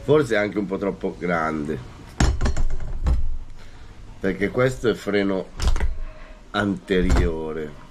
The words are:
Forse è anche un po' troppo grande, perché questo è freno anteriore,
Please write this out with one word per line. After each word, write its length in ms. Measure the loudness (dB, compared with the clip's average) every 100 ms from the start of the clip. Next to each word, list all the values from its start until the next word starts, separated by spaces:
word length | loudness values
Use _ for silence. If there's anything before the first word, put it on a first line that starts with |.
Forse 320 | 6 4 4 2
è 20 |
anche 200 | 2 0
un 80 | -2
po' 120 | -2
troppo 380 | -2 -2 -6 -4
grande, 580 | -2 0 0 -2 -4 -6 -8 -16 -18 0 0 2 2 4 4 4 0 -2 0 2 2 0 -4 -14 -14 -16 -18 -18 -18 -4
perché 280 | -4 -2 -2
questo 400 | 2 0 2 -2
è 60 |
freno 540 | 0 0 0 2 -2 -4 0 4 4 2 0 -6 -10 -16 -18 -4
anteriore, 1200 | 0 0 -2 0 2 6 6 4 0 -4 -6 -8 -10 -16